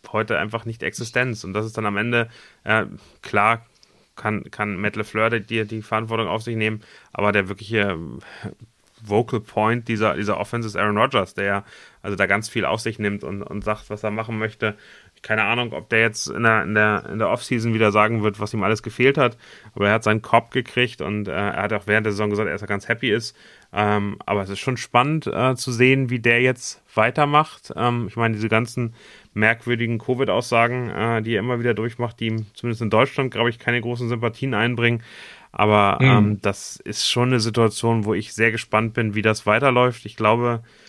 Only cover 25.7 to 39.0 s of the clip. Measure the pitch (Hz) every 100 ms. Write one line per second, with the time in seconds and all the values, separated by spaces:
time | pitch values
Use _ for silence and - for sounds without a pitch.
25.7 | 117 127 135 127 123 117 117 127 127 -
26.7 | - _ - 113 151 147 147 156 - -
27.7 | - 120 120 117 117 113 107 110 - 123
28.7 | - 117 117 - - - 104 110 117 120
29.7 | 117 117 113 - 123 135 101 - 117 117
30.7 | 123 120 - 113 113 110 107 120 123 120
31.7 | 110 117 117 120 - 113 110 104 - 120
32.7 | 113 113 110 110 - 131 - 120 113 -
33.7 | 120 113 120 117 117 117 - 135 107 117
34.7 | 120 117 117 - - - - - - 104
35.7 | 104 101 - 131 123 104 101 101 101 -
36.7 | - - 104 - 123 123 123 110 110 113
37.7 | - 117 113 104 107 110 - 113 113 -
38.7 | 107 110 120